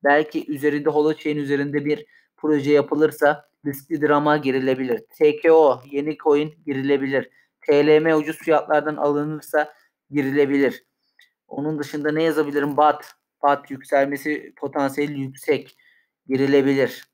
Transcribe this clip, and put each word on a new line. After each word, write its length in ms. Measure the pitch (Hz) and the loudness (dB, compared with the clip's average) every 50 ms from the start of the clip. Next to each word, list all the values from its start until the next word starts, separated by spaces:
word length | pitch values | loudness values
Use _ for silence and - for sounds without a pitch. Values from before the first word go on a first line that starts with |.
| - | 2
belki 480 | 143 143 151 156 151 - 160 - - | 2 2 2 2 -2 -6 -10 -6 -6
üzerinde, 380 | 160 139 135 151 143 147 147 156 | -8 -2 0 0 0 0 -2 0
holochain 460 | 147 151 151 156 151 - - 151 147 | 0 2 2 0 0 -2 -4 -6 -4
üzerinde 480 | 151 143 139 143 143 143 143 143 147 139 | -4 -2 -2 -2 -2 -2 -4 -4 -4 -2
bir 220 | 147 147 143 - _ _ _ _ _ _ | -2 -4 -4 -6 _ _ _ _ _ _
proje 360 | _ - - 151 147 135 143 | _ -2 0 0 0 2 2
yapılırsa 760 | 147 143 139 143 151 147 156 151 147 - 151 143 151 147 _ _ _ _ _ | 2 2 2 0 0 0 0 0 0 2 2 2 2 0 _ _ _ _ _
risklidir 440 | 143 139 - - _ 170 147 147 147 | -8 -8 -8 -10 _ -6 -2 0 2
ama 260 | 147 147 147 151 151 | 2 2 2 2 0
girilebilir. 680 | 151 147 135 131 135 131 131 131 131 131 123 117 107 - _ - - | 0 0 -2 -2 0 0 0 -2 -2 -2 -4 -4 -4 -6 _ -4 2
T 180 | 156 151 147 | 2 2 2
K 160 | 151 - 165 | 2 4 4
O, 300 | 160 160 156 139 127 123 - 139 | 6 6 6 4 2 0 -6 -8
yeni 260 | 143 139 147 156 151 | -8 -6 -6 -6 -8
coin 380 | - - 156 143 147 151 156 156 _ _ | -4 0 2 2 2 0 -4 -8 _ _
girilebilir. 640 | 151 139 135 135 139 143 135 135 135 139 131 120 - _ _ _ _ _ _ _ | -6 -6 -4 0 0 0 0 0 -2 -2 -4 -4 -6 _ _ _ _ _ _ _
T 200 | - 147 143 147 | 2 2 4 4
L 140 | 151 156 151 | 4 4 4
M 140 | 156 165 160 | 4 2 0
ucuz 240 | 156 151 151 156 - | 0 0 -4 -10 -8
fiyatlardan 580 | - 165 156 147 - - 151 151 143 156 151 | -2 0 0 0 2 0 -2 0 0 -2 -6
alınırsa 760 | 147 147 147 147 147 147 151 156 151 - - - 151 151 147 - _ _ _ _ _ _ _ | -2 -2 -2 0 -2 -4 -6 -8 -10 -12 -4 -4 -4 -4 -4 -10 _ _ _ _ _ _ _
girilebilir. 760 | 139 147 135 135 135 143 143 135 143 139 139 127 120 - _ _ _ _ _ _ _ _ _ _ _ _ _ | -4 -4 -2 0 0 0 0 2 2 2 2 0 0 -4 _ _ _ _ _ _ _ _ _ _ _ _ _
Onun 320 | _ - 139 143 151 156 147 | _ -12 -8 -8 -6 -6 -6
dışında 340 | 147 139 - 151 143 147 | -8 -8 -8 -8 -6 -4
ne 100 | 151 156 | -4 -2
yazabilirim? 540 | 160 165 151 151 151 143 143 147 143 147 143 | -2 0 0 0 -2 -2 -2 -2 -2 -2 0
Bat. 380 | 135 151 151 143 147 - - - _ _ _ _ _ | 2 2 2 2 0 -6 -20 -20 _ _ _ _ _
Bat 280 | - 143 143 139 - - | 0 0 0 0 -4 -14
yükselmesi 840 | 139 131 - - 151 139 139 139 143 139 143 156 151 - - - - | -16 -16 -8 -2 0 0 0 0 -2 -8 -6 -6 -6 -6 -8 -16 -16
potansiyeli 640 | - - 139 139 151 139 135 135 - 147 147 147 139 | -12 -12 -8 -4 -2 -4 -2 -2 -4 -6 -4 -4 -8
yüksek. 560 | 135 131 135 - - - 147 127 - - _ _ _ _ _ _ _ _ _ _ _ | -8 -10 -10 -12 -4 -2 -2 -2 -4 -12 _ _ _ _ _ _ _ _ _ _ _
Girilebilir. 800 | - 131 131 135 135 139 143 131 139 139 135 131 117 - - - _ | -4 -2 0 2 4 4 4 4 4 2 0 0 -2 -4 -12 -20 _